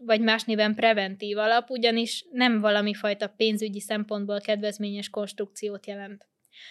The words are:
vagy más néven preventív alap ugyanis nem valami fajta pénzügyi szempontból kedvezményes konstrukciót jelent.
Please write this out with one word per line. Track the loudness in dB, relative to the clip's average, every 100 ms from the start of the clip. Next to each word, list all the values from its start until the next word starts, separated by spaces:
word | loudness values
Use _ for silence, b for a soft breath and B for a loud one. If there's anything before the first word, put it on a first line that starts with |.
| 2
vagy | 4
más | 4 2
néven | 2 2 2 4
preventív | 4 4 0 -4 -6 0
alap | 2 2 0
ugyanis | 0 2 2 -2 -6 -6
nem | 2 4 4
valami | 4 2 0
fajta | -2 -2 -2 -4
pénzügyi | 0 0 0 -4 -6
szempontból | -6 -4 -4 -6 -4 -4
kedvezményes | -2 -2 -2 -4 -6 -6 -8
konstrukciót | -6 -6 -6 -10 -8 -8 -8 -12
jelent. | -12 -12 -16 _ _ _ B B